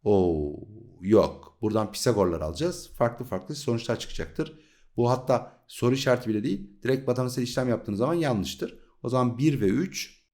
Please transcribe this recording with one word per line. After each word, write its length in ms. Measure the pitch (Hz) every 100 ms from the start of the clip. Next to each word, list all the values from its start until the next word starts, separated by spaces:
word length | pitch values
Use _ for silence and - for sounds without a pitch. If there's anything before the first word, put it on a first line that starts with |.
Oo, 500 | 107 101 90 80 73 76 - - - -
yok. 580 | 90 104 85 - - _
Buradan 300 | 107 107 107
Pisagorlar 480 | - 131 107 92 82
alacağız. 500 | 78 78 165 175 - -
Farklı 280 | 117 117
farklı 300 | 123 95 -
sonuçlar 440 | 147 - 117 - 113
çıkacaktır. 640 | - - - - 156 - _ _ _ -
Bu 140 | 120
hatta 540 | 131 135 123 - - _
soru 260 | - 120
işareti 340 | 135 135 120 -
bile 160 | 107
değil. 380 | 123 196 - -
Direkt 260 | 120 135 135
matematiksel 340 | 123 123 123
işlem 260 | 120 135 123
yaptığınız 300 | 110 - 101
zaman 160 | 127
yanlıştır. 640 | 175 151 110 92 - - - - _
O 60 | 123
zaman 300 | 127 123 117
bir 220 | 151 135
ve 60 | 101
üç 580 | 113 185 - - - _